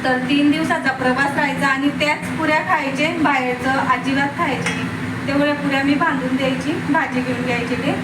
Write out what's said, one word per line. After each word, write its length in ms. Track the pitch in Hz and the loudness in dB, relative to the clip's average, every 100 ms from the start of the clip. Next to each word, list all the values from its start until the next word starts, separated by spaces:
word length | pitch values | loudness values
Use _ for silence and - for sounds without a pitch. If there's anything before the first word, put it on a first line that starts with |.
तर 140 | 262 254 | 0 0
तीन 320 | 254 285 294 | 2 4 4
दिवसाचा 420 | 302 320 330 254 | 2 0 0 0
प्रवास 440 | 262 254 254 277 285 | 0 0 2 0 0
राहायचा 300 | 285 269 277 | 0 0 0
आणि 220 | 269 285 | 2 0
त्याच 500 | 285 302 302 - 254 | 0 0 0 -4 -2
पुऱ्या 220 | 311 311 | 2 2
खायचे, 580 | - 302 277 262 311 339 | 2 0 0 -2 -2 2
बाहेरचं 520 | 294 277 254 247 262 | 2 2 0 -2 0
अजिबात 580 | 269 262 247 262 269 285 359 | 0 2 0 2 0 0 0
खायचे 360 | 320 254 - | -2 0 -2
नाही. 140 | 262 254 - - - 262 | -2 -4 -4 -6 -4 -2
तेवढ्या 280 | 285 294 | 2 2
पुऱ्या 280 | 285 285 269 | 0 0 0
मी 120 | 277 | 2
बांधून 420 | 285 330 269 254 262 | 2 2 0 0 0
द्यायची, 360 | 262 254 262 359 - | 0 0 -2 -2 0
भाजी 300 | 320 269 254 | 0 0 -2
घेऊन 220 | 247 247 | -2 -2
घ्यायची 320 | 247 240 240 | -2 -2 -2
ते 160 | 247 - 254 | -2 -2 -2